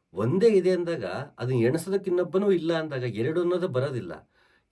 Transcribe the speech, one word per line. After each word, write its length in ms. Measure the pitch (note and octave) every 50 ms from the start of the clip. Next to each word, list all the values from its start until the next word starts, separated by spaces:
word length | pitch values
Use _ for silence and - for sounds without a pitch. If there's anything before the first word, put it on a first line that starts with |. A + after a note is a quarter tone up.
| _ _
ಒಂದೇ 360 | - F2+ A2 B2 E3 F#3+ A3+ A#3
ಇದೆ 220 | G#3 F#3 E3+ F#3
ಅಂದಾಗ 340 | F#3 F3 F3 E3+ E3 - - F2 G2+ - - - _ -
ಅದನ್ನ 180 | B2 B2+ C3
ಎಣಸೋದಕ್ಕೆ 540 | A#2 A2+ B2 D#3 E3 - G3 G3 G3 F#3+ F#3
ಇನ್ನೊಬ್ಬನೂ 400 | F3 F3+ F3 - F#3 G3 G#3 G3+
ಇಲ್ಲ 280 | F#3 E3 D#3 E3 E3 D#3+
ಅಂದಾಗ 240 | D#3+ D3+ C#3 B2+
ಎರಡು 380 | B2+ A#2+ G2 G#2+ A#2+ D#3 D#3+ F3
ಅನ್ನೋದು 280 | F3 F3 F3+ F3 F3+ E3+
ಬರೋದಿಲ್ಲ. 640 | B2 B2+ C3+ D3 C3 A2+ F#2 E2+ D2 - - _ _ _ _ _ _ _ _ _